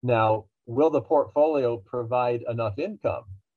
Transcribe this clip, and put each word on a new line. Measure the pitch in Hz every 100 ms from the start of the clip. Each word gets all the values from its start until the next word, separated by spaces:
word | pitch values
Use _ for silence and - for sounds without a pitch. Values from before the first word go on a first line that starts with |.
Now, | 123 117 110 110 - _ -
will | 117 156
the | 147
portfolio | - 151 135 - 151 147 123 117
provide | - 127 117 123 123 120 113
enough | 117 113 104
income? | 180 208 117 78 - 95 _